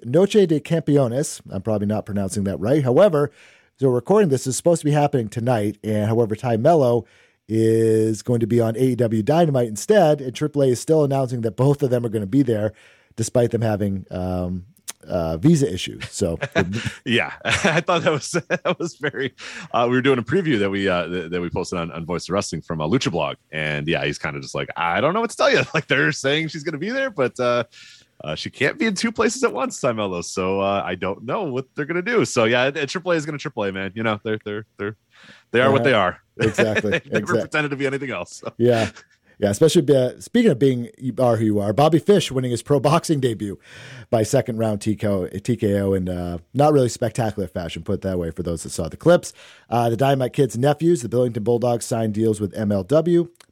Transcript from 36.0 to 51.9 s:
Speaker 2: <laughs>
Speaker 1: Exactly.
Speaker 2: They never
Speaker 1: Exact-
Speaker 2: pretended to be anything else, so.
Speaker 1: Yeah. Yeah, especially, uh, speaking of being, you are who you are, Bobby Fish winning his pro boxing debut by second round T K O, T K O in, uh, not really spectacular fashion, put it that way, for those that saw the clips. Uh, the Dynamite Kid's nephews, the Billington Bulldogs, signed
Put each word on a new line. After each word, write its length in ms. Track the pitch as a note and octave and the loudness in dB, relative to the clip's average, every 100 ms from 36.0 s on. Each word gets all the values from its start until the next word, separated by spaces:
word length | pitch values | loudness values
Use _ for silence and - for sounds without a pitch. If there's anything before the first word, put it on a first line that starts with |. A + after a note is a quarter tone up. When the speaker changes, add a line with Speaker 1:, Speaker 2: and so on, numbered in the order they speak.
| F#2 - _ | 2 -2 _
Speaker 2:
<laughs> 20 | - | -4
Speaker 1:
Exactly. 520 | A2+ G#2 A2 G#2+ G#2+ | -2 0 0 0 0
Speaker 2:
They 180 | - - | -2 -2
never 140 | A2 | -4
Speaker 1:
Exact- 160 | G#2 A#2 | -2 -2
Speaker 2:
pretended 300 | G2 D3+ D3 | -2 -4 -4
to 40 | C3+ | -4
be 100 | C3+ | -4
anything 240 | C3+ C#3 | -4 -6
else, 300 | G2 F2+ - | -8 -10 -12
so. 120 | - - | -12 0
Speaker 1:
Yeah. 340 | A#2 A#2 G#2+ - - _ _ - | 2 2 0 -6 -20 _ _ -4
Yeah, 120 | G2+ | -2
especially, 440 | G2+ D#3+ F3 C#3 | 4 4 4 4
uh, 260 | C3+ B2+ - | 4 2 -4
speaking 320 | - A#3+ A#3 | -2 2 4
of 60 | C3 | 4
being, 300 | C#3 B2+ A#2+ - | 2 2 -4 -8
you 180 | C3 A2 | -8 0
are 180 | B2+ A2+ | 2 4
who 80 | |
you 140 | A2 G#2 | 2 2
are, 140 | G2+ | 2
Bobby 260 | G#2+ D#3 D#3+ | 4 4 4
Fish 320 | - G3+ - | 4 2 2
winning 220 | C3 B2+ | -2 -2
his 100 | A#2+ | -4
pro 160 | - C#3+ | 0 2
boxing 400 | C#3 E3 - D3+ | 4 2 2 0
debut 400 | B2+ A2 G2+ F#2+ - - - B2+ - | 0 -2 -6 -10 -14 -20 -20 -20 -2
by 140 | A#2 | 0
second 360 | G#2+ C3+ A#2+ A2 | 2 2 0 -2
round 220 | A2 G#2 | -2 -2
T 140 | A2 | -2
K 120 | G#2 G#2+ | -2 -2
O, 200 | G2+ F2+ | -2 -4
T 300 | G2 - A#2 | -6 -4 -2
K 240 | G#2+ G2+ | 0 2
O 140 | G2 | 2
in, 140 | G2 F2+ | 0 -2
uh, 300 | F2+ F2 F2 - | -4 -6 -8 -6
not 180 | B2 D3 | 2 4
really 160 | D3 B2 | 4 2
spectacular 600 | - A#2+ - A2 G#2 F#2 | 0 -4 -2 -4 -2 -6
fashion, 340 | F#2+ E2+ E2+ | -6 -10 -8
put 120 | E2+ | -6
it 60 | F#2+ | -4
that 160 | F#2+ F#2 | -4 -4
way, 120 | E2 | -4
for 140 | - | -6
those 180 | E2+ E2 | -6 -6
that 80 | - | -6
saw 180 | - E2 | -8 -8
the 80 | - | -2
clips. 360 | D#3+ F3 - - - - - | 2 2 2 -18 -20 -20 -4
Uh, 220 | A#2 A#2 | 0 0
the 60 | A2+ | 2
Dynamite 360 | C3+ C3+ B2+ | 2 2 0
Kid's 240 | - C3 - | 0 0 2
nephews, 460 | C#3 D3 E3 F3 | 0 2 2 0
the 60 | B2 | 0
Billington 340 | A#2 B2 A#2 | 0 0 0
Bulldogs, 420 | G#2 A#2+ A#2+ A#2+ | 0 0 2 0
signed 300 | - | -2